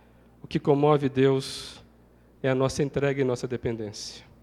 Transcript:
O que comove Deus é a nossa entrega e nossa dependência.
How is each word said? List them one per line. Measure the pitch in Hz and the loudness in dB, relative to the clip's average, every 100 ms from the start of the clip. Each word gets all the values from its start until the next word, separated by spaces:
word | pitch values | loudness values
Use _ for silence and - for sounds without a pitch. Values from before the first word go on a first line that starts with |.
| _ _ _ _ | _ _ _ _
O | - | -6
que | 165 | -4
comove | 165 143 147 147 139 | 2 4 6 4 2
Deus | 127 135 135 135 - - - - _ _ _ _ _ | 2 2 2 -2 -12 -14 -18 -20 _ _ _ _ _
é | 131 | -2
a | 131 | 2
nossa | 131 - | 0 0
entrega | 143 139 139 135 | -2 0 -2 0
e | |
nossa | 131 123 127 | 0 -2 -4
dependência. | 120 131 113 107 - - - - - | -6 -6 -6 -8 -10 -14 -16 -20 -20